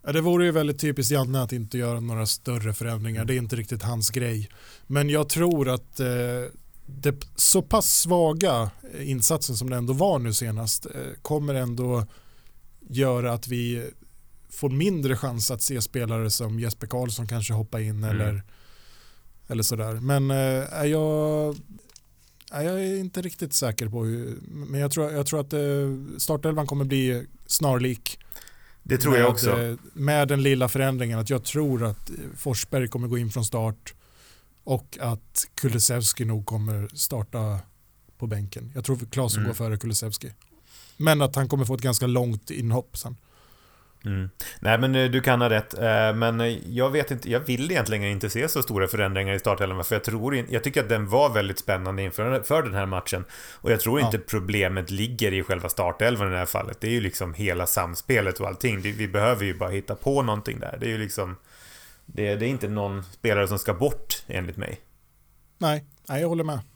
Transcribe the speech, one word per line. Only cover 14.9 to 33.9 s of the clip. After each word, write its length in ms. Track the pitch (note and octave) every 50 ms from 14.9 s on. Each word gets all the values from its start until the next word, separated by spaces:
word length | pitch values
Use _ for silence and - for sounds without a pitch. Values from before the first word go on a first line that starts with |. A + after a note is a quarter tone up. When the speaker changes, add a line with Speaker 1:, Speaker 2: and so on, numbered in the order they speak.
| G3 E3 C3+ C3+ C3
Speaker 1:
chans 360 | - - C3+ A#2+ A#2 G#2 -
att 100 | C3 A2+
se 200 | - - C#3 A#2+
spelare 480 | A2 - - - A#2+ A2 A#2 A2+ A2+ A2
som 300 | - - A#2+ A2 G#2+ A2+
Jesper 280 | A#2 A2+ G#2 - - A2+
Karlsson 400 | - B2 B2+ A#2+ G#2+ A#2+ A#2 G2+
kanske 260 | A#2+ A#2 G#2 - A2+
hoppa 280 | G#2+ A2 - - A2+
in 220 | A2 A2 G#2+ G#2 G#2+
Speaker 2:
Mm. 60 | A2
Speaker 1:
eller, 340 | G#2 G#2+ G#2+ G#2 G#2 G2 G2 - - - - - - - - - - - - - - - - - - - - -
eller 160 | B2+ A2+ A2
sådär. 300 | - B2 A2 A2 A2 A2+
Men, 380 | A2+ B2 C3+ C#3 C#3 C3+ C3+
eh, 420 | C3+ C3+ C3+ C3+ C3 C3 C3+ - -
är 120 | D#3+ D3
jag, 720 | D3 D3+ D#3 D#3 D#3 D3+ D3+ D3+ D3+ D3+ D3+ D3+ D3+ D3+ D#3 - - - - - - - - _ _ - _ _ - _ _ - -
är 100 | - C#3+ D3+
jag 180 | E3+ F#3 F#3+
är 160 | F#3+ F#3+ F#3+ F#3+
inte 220 | F#3+ F#3 - F#3
riktigt 320 | F3+ F3+ - - F3 C#3+ -
säker 340 | - C#3+ B2 G#2+ - A#2+ G#2+
på 140 | G#2+ A#2+ A2+
hur, 320 | A2 A#2 A#2 A#2+ A#2+ A#2 - - -
men 320 | D#3+ D3+ C#3+ - C3+ C#3
jag 120 | C#3+ C#3+
tror, 200 | C#3+ E3 D#3 D3+
jag 140 | D#3 D3 C#3+
tror 140 | C#3 - D3+
att, 140 | C#3+ C#3 D#3
eh, 60 | D3 D3 C#3+ C#3+ C#3+ C#3 C#3 C3+ C3 C#3 C#3+ - C#3
startelvan 500 | - - D#3 D3 D3+ D#3+ D#3 D3+ D3+ C#3+
kommer 180 | C#3+ C#3 C#3
bli 400 | C3+ C#3 C3+ C3 B2+ B2 A#2+ A#2+ - - - - -
snarlik 720 | - - D#3 C#3+ C3 B2 B2 B2+ B2 - - - - - - - - - - - - - - - - - -
Speaker 2:
Det 140 | - - B2+
tror 180 | C3 D3 C3+
jag 80 | A#2+ A#2+
Speaker 1:
med, 80 | B2
Speaker 2:
också. 280 | A#2+ G#2+ B2 A#2 - A#2+
Speaker 1:
eh, 140 | A#2+ A#2 A#2 B2 - - -
med 340 | D#3+ C#3 C#3+ D3+ D3 C#3+ C3+
den 160 | D3 C#3 C3+
lilla 240 | C#3 C3+ C3 B2+ A#2+
förändringen 500 | - C3+ C3+ C3+ C3+ B2+ B2 A#2 A#2 A2+
att 100 | A2+ G#2+
jag 140 | C#3 B2 -
tror 380 | - - D3 D#3 C#3+ C3 A#2 A#2
att, 260 | A2+ G2+ - - -
eh, 60 | - - - - - -
Forsberg 500 | - C#3+ B2+ - - - - C3+ B2+ A2
kommer 200 | - B2 A#2+ A#2+
gå 100 | A#2+ A#2+
in 140 | A#2+ A2+
från 140 | G#2+ C3 A2
start 480 | - - A#2 A2 A2+ A2 - - -